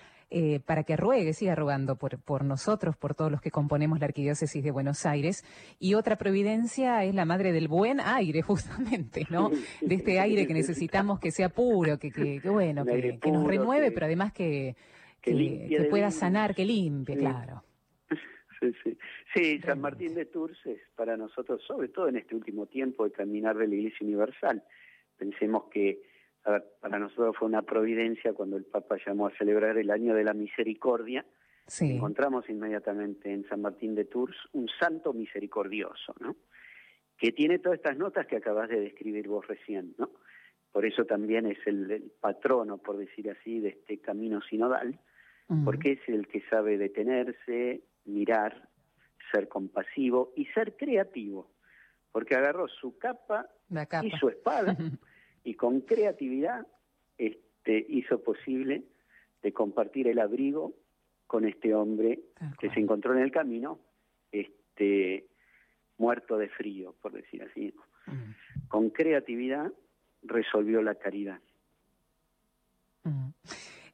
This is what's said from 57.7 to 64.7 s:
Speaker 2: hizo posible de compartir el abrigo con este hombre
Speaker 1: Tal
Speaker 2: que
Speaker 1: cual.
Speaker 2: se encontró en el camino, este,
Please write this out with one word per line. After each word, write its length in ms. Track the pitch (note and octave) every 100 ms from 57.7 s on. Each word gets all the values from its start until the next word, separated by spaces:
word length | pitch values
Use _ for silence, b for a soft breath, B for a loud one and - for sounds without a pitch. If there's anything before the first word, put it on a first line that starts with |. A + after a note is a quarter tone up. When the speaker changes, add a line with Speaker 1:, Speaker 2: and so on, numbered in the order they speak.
| A2 -
Speaker 2:
hizo 320 | C#3 - B2
posible 600 | - G#2 - C3 C3+ C#3 - b b b b _
de 80 | G#2
compartir 540 | G2 G#2 A2 G#2 C3+ A#2+
el 120 | A#2+
abrigo 540 | G#2 B2 C#3 D3 D#3+ - _ _ _ _ _
con 180 | A#2 A2
este 280 | - A2 G#2+
hombre 440 | G#2+ G#2+ A2+ A#2+ - _
Speaker 1:
Tal 140 | D#3 -
Speaker 2:
que 100 | G2+
Speaker 1:
cual. 60 | A2+
Speaker 2:
se 40 |
encontró 320 | G#2 G#2 A#2+
en 60 | B2+
el 80 | C3+
camino, 480 | E3 D3 A#2 C3+ D3+ _ _ _ _ _
este, 960 | G#2 G2 - _